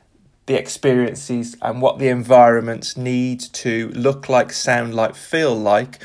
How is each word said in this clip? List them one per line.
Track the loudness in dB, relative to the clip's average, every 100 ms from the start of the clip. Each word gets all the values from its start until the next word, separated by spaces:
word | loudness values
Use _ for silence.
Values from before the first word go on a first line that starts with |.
| _ _ _ _ -4
the |
experiences | -4 -4 -2 2 2 0 -4 -8 -6 -6 -6
and | -6 0
what | 0 0
the | 0
environments | -2 6 8 8 6 0 -6 -10 -8
need | -4 -2 -2 -6
to | -10 -8 -6 -4 -6 -2
look | -2 -2 0
like, | 0 0
sound | -4 -2 -2 -2
like, | -2 -4 -4
feel | -6 -2 -2 0
like | 2 2 0 -10